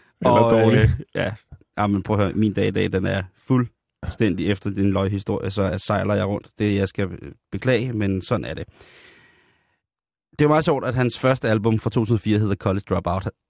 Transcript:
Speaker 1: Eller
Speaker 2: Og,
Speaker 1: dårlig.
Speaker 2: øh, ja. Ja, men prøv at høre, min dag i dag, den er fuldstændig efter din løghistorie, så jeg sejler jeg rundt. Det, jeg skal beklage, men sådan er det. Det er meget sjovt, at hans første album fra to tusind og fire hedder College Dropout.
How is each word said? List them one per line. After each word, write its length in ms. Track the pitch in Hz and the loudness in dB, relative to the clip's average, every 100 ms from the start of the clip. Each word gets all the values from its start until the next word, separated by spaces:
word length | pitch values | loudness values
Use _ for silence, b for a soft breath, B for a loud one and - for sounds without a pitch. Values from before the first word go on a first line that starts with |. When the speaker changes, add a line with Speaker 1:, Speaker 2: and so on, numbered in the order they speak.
| B - | B -2
Speaker 1:
Eller 100 | 123 | 2
Speaker 2:
Og, 200 | 120 117 | 4 6
Speaker 1:
dårlig. 280 | 113 110 113 | 6 6 6
Speaker 2:
øh, 100 | 113 - - | 4 2 -6
ja. 180 | 98 98 107 _ - _ - | -4 -4 -6 _ -20 _ -2
Ja, 100 | 104 | 0
men 160 | 98 | 0
prøv 160 | - 104 | 0 0
at 60 | |
høre, 80 | 98 | 0
min 200 | - 107 | 0 0
dag 140 | 98 101 | 0 -2
i 40 | |
dag, 200 | 98 95 | 0 0
den 140 | 95 | 0
er 180 | 95 95 92 _ | -2 -4 -6 _
fuldstændig 1120 | - 127 120 _ _ - - - 110 87 82 | 0 0 0 _ _ -12 -10 0 0 0 -2
efter 180 | 98 104 | -2 -4
din 200 | 98 98 | 0 0
løghistorie, 600 | 95 98 101 - 104 101 | 2 0 -4 -4 -6 -4
så 120 | 101 | -2
jeg 160 | 95 95 | -2 -2
sejler 340 | - 101 98 | -2 -2 0
jeg 140 | 101 98 | 0 -2
rundt. 200 | 101 - - | -4 -8 -4
Det, 160 | 104 | -2
jeg 140 | 101 98 | 0 -2
skal 440 | - 92 90 - - - | -4 -8 -8 -16 -20 -12
beklage, 420 | 98 127 117 127 | -6 -2 -2 -2
men 280 | 110 98 95 | -4 -2 -2
sådan 240 | - 110 | -2 -4
er 80 | 60 | -4
det. 140 | 69 - b b b b b b b b b b b _ _ _ _ _ - | -10 -12 b b b b b b b b b b b _ _ _ _ _ 0
Det 60 | |
er 40 | 147 | 4
meget 160 | 156 | 4
sjovt, 200 | 160 139 | 2 0
at 100 | 127 | -2
hans 240 | 127 123 - | 0 -2 0
første 300 | 131 131 117 | 0 2 2
album 300 | 107 113 110 | 2 2 0
fra 100 | 113 | 0
to 120 | 123 | -2
tusind 140 | 110 | 0
og 60 | 113 | 0
fire 180 | 107 104 | 2 2
hedder 160 | 107 | 2
College 280 | 101 104 95 - | 0 -2 -2 -2
Dropout. 400 | 90 87 92 92 - | -4 -2 -4 -6 -12